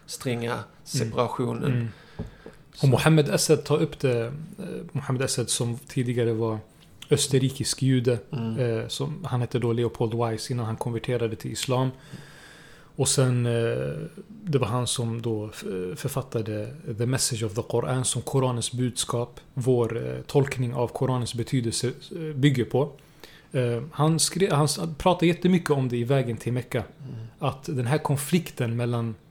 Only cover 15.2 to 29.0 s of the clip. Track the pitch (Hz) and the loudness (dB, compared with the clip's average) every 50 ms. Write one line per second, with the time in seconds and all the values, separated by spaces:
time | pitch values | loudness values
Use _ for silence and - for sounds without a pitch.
15.2 | 110 117 110 107 107 110 - - - - 95 92 90 90 - - - 135 - 135 | -2 -2 -2 -2 -4 -6 -10 -10 -8 -6 -4 -4 -4 -4 -6 -6 -6 -4 -4 -4
16.2 | 123 - - 117 107 107 107 107 107 117 135 160 - 156 113 101 120 120 135 131 | -4 -4 -4 -4 -2 -2 -4 -4 -6 -8 -10 -10 -10 -8 -4 -2 0 0 0 0
17.2 | - - 127 104 117 107 101 117 113 - - 117 - - 127 131 127 - - 123 | 0 -2 -2 -2 -2 -2 -2 -4 -4 0 0 0 0 0 0 0 0 0 -2 -2
18.2 | - - - 135 131 127 120 120 110 - - 120 127 123 113 - - - - 120 | -2 0 0 2 2 2 0 -2 -2 -4 -2 -2 -2 -2 -2 -2 -4 -2 -2 -2
19.2 | 120 120 - - - - - 139 113 131 127 120 117 110 110 117 127 127 127 127 | -4 -4 -8 -14 -20 -10 -6 -2 2 2 4 4 2 0 -2 -4 -4 -4 -6 -6
20.2 | 127 - - 143 135 143 - 127 131 117 127 131 120 113 - - 131 127 127 123 | -6 0 2 2 2 2 0 -2 -2 -2 0 -2 -2 -2 -2 -2 0 0 0 0
21.2 | 120 110 - 120 113 - - 131 117 117 107 - - 120 - - - - - 175 | -2 -2 -2 -4 -2 0 0 0 0 0 0 -2 -2 -2 -4 -6 -10 -12 -10 -8
22.2 | 160 156 151 131 131 147 135 127 110 - - 123 147 160 - - - - - - | -8 -6 0 4 6 6 6 4 2 2 2 2 2 0 -2 -10 -20 -20 -20 -20
23.2 | - - - - - - - 135 123 120 120 117 131 160 - - 147 156 165 156 | -20 -20 -20 -20 -16 -4 -2 0 0 0 0 -2 -4 -6 -2 2 2 4 4 4
24.2 | - - - 170 190 202 151 143 151 139 - - 175 165 156 - - 185 180 175 | 2 0 2 2 2 4 4 4 4 2 0 -2 -4 -6 -6 0 2 2 4 6
25.2 | 165 170 170 170 - 180 185 175 180 - 147 135 131 127 120 120 117 120 139 135 | 4 4 4 4 4 4 4 4 4 2 2 2 2 2 0 0 2 2 2 2
26.2 | 127 117 113 107 - 117 123 127 117 - - 120 - - - - 139 131 127 113 | 2 0 -2 -2 -2 -2 -2 -2 -2 -2 -4 -4 -4 -4 -10 -16 -14 -12 -12 -12
27.2 | 113 113 - - 156 135 - - - - 160 127 120 117 151 151 - - 143 139 | -12 -14 -8 -4 -2 -2 -2 -2 -6 -4 -2 -2 0 2 2 2 2 2 0 0
28.2 | - - 180 180 175 - - - 127 117 117 120 120 120 120 117 | 2 2 2 0 0 -2 -4 -2 -2 0 0 0 0 0 0 0